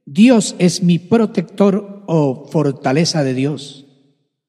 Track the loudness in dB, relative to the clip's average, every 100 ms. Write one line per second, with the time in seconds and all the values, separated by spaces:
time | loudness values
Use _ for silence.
0 | -6 4 4 4 2 0 0 0 0 0
1 | 0 0 0 -4 -6 0 0 0 -4 -14
2 | -4 0 0 -2 -4 -2 -2 -2 -2 0
3 | 0 -2 -2 -2 -4 -6 -12 -20 -20 _
4 | _ _ _ _